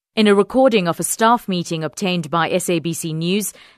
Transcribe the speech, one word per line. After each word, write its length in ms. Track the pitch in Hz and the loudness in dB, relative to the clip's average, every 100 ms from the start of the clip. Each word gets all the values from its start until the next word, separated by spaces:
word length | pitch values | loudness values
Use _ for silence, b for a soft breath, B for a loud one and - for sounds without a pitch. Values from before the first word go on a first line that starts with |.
| _ - | _ 0
In 100 | 214 | 4
a 80 | |
recording 540 | 202 196 247 262 220 175 | 4 2 4 4 4 0
of 100 | 156 | -2
a 60 | |
staff 420 | - - 226 240 - | -4 0 2 2 0
meeting 380 | 180 165 165 | -6 -4 -6
obtained 460 | 156 - 190 180 147 | -6 -4 -2 -2 -2
by 200 | 170 160 | -2 0
S 180 | 185 - | 0 0
A 120 | 170 | -2
B 120 | 165 | -2
C 200 | 160 165 | -6 -6
News, 400 | 156 170 202 202 b b | -4 -2 -2 -4 b b